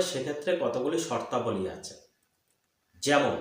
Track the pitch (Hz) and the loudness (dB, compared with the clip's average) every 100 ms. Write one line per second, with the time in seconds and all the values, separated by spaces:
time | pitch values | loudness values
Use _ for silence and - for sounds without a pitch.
0 | 180 131 143 143 - 127 120 131 139 165 | 6 0 -4 -2 0 0 0 0 0 0
1 | - 113 - 127 113 101 92 - - - | 0 -2 0 -2 0 -2 -2 -6 -14 -16
2 | - _ _ _ _ _ _ _ _ - | -20 _ _ _ _ _ _ _ _ -4
3 | 139 143 131 - | 4 4 4 0